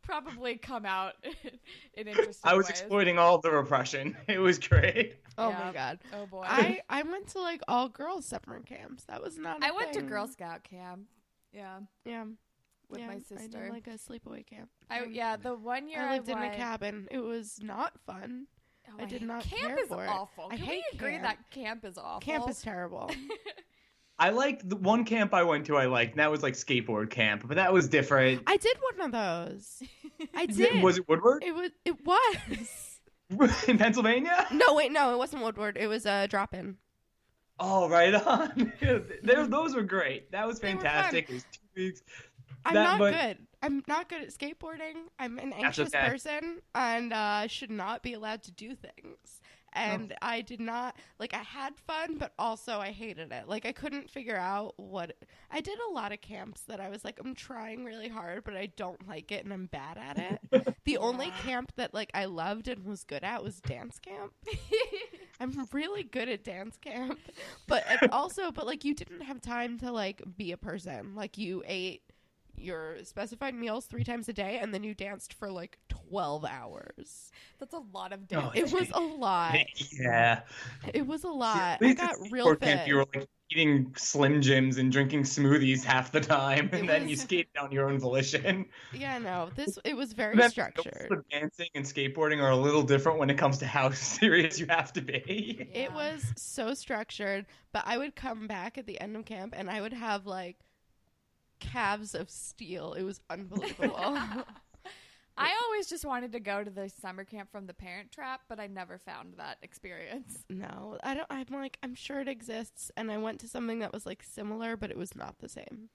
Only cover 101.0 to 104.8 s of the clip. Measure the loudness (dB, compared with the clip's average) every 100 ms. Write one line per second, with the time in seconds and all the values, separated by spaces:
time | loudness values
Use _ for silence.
101 | _ _ _ _ _ _ -8 -2 -2 -2
102 | -4 -10 -10 -12 -14 -14 -12 -10 -8 -6
103 | -8 -8 _ -12 -6 -6 -6 -2 -2 0
104 | -2 -2 -4 -8 -10 -16 _ -20